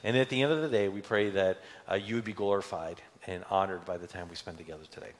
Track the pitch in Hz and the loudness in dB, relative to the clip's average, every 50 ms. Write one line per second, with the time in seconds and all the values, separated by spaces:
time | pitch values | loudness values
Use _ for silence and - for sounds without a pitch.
0 | - 107 120 127 131 - 127 127 135 147 160 156 156 147 120 104 101 98 98 101 | 2 4 6 6 4 4 4 2 4 4 4 2 2 2 4 4 4 2 0 -4
1 | 98 - 110 104 104 104 95 98 95 95 92 - - - - - - - 92 98 | -2 0 2 2 4 4 4 4 4 4 2 0 -6 -18 -20 -18 -4 -2 -2 -2
2 | 101 95 113 117 107 110 107 - 101 101 101 98 95 - 101 82 82 82 87 - | 0 -2 -2 -2 -2 -4 -4 0 2 2 2 2 0 -4 -6 -6 -6 -6 -8 -10
3 | - - _ - - 95 92 90 87 - 101 95 98 98 92 87 85 - 90 87 | -14 -20 _ -14 -10 -8 -8 -8 -4 0 2 2 2 2 -2 -8 -6 -8 -8 -8
4 | 87 85 - 92 87 85 85 - - 90 82 82 82 80 80 78 78 - - - | -8 -10 -10 -10 -10 -10 -12 -12 -12 -12 -12 -12 -12 -12 -12 -14 -14 -16 -16 -16
5 | - - - | -16 -16 -18